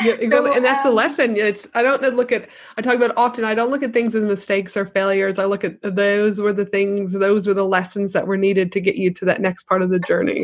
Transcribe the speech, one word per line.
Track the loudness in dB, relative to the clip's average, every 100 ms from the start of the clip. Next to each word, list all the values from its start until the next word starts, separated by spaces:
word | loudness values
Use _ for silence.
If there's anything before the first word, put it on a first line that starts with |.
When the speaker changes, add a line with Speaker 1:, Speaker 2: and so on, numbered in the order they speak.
Speaker 1:
Yeah, | 0
exactly. | 0 2 2 2
Speaker 2:
So, | 2
Speaker 1:
And | 2
that's | 2
the | 2
Speaker 2:
um, | 2
Speaker 1:
lesson. | 2 0 -2 0
It's, | -2 -2 -6 -2
I |
don't | 0 0 0 0
look | 0
at, | -2 -4 -20 -14 -4
I |
talk | 0 2
about | 2
it | 2
often, | 0 0 -2
I |
don't | 0 0
look | -2
at | -2
things | 0 0 0
as |
mistakes | 0 -2 -2 -2 -2 -6
or | -4
failures. | -2 0 2 0 0
I | -2
look | -2
at | -4 -6
those | -4 0 2 2 0 0
were | -2
the | -2 -2
things, | 0 0 -2 -2
those | 0 2 2 2
were |
the | 0 2
lessons | 0 -2 -4 -2
that | -2 -2
were | 0
needed | 2 2 0
to | 0
get | -2 0
you | -2
to | 0 0
that | 0
next | -2 -4 -2
part | 0
of | 2
the | 0
journey. | 0 0 0 -2